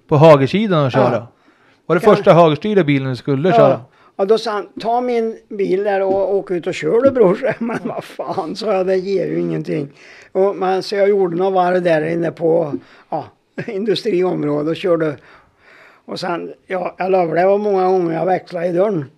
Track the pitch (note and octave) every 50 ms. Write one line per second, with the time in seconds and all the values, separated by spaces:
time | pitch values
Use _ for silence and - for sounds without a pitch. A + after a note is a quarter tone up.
0 | _ - - C#3 D#3 E3 D3+ C#3+ C3+ B2 - G3 A3+ G#3 F3+ D#3 C#3+ C3 A2+ C3
1 | B2+ B2 A#2+ G#2+ G#2 - _ _ _ _ _ _ _ _ _ _ _ - D#3+ F3
2 | A3 A3 G#3 G#3 G3 G3+ E3+ E3 F3 D#3+ D3 C#3 - G#3+ G#3+ G3 E3 C#3+ C#3+ C3+
3 | C3+ C3+ B2+ A#2 - - C#3 C3+ D3 F#3+ F#3+ A3+ - C#3 C3 A#2 A#2+ - _ _
4 | _ _ _ - G3 G3 A3+ G#3+ A3 A#3 G#3 G#3 F3+ - - - F#3 A3 A#3 B3
5 | B3 B3 A#3+ A#3 A3+ A3+ A3 - - - A3 G3+ G3 F3+ F3+ F#3+ G3+ G#3+ G3 F#3+
6 | G3 F#3+ F#3+ G3 G3 F#3 G3+ G3 - - F3+ F3 D3+ F#3+ E3 - D3+ D3+ F3+ A#3
7 | C4 C4+ B3+ C4 A3 F3+ F#3+ - C4+ - - - A3+ A#3+ A3+ - - A3+ - -
8 | - - - - - C3 E3+ F#3 F3+ D#3 F#3 G3 G#3+ G#3+ G3+ F#3+ F#3 F#3 F#3+ F#3+
9 | F3+ G3 G3 F#3 E3 D3+ D#3 E3+ F3 E3+ E3 D#3 D#3 D#3+ E3+ D#3 C#3+ C#3+ - -
10 | - - - - - - - F#3+ F#3+ G3+ F#3+ D#3+ F#3+ F#3 F#3+ F#3 F3+ - G#3 G3+
11 | G3 G3+ G#3 G3 F#3+ F3 E3 E3+ F#3 G3 F#3+ F#3 F3+ F3+ F#3 F#3 F3 F3 E3 D#3
12 | D3+ D#3+ E3+ E3+ E3+ D#3+ D3 - E3+ D#3+ D#3+ E3+ E3 D3 C#3 C3 - _ - -
13 | _ - - D#3 B2+ - - _ _ _ _ - - - A3+ F#3+ G#3+ A#3 - -
14 | - G#3+ G3 F3 F#3 F#3 E3+ D#3 D3 D3 D3 D3 D3 D#3 E3 D#3+ - F#3 E3+ E3
15 | D#3+ D#3 C#3+ A#2 - - - - _ _ _ _ _ _ - - - - _ _
16 | _ - G#3 - F3+ F#3 F3 E3+ F3 F3 - - _ - F#3+ F#3 F3 E3+ - -
17 | F3+ F#3+ F#3+ F#3 F3 D#3+ D#3 E3 F3+ F#3+ G3 G3+ G#3 G#3 G3 F#3+ F#3 F#3 F#3+ F#3
18 | F3 E3 D#3+ E3 E3 F3+ F#3 F3 - - F3 F3 E3+ F3+ F3 F3 F#3+ A3 G3+ D#3+
19 | C3+ B2 -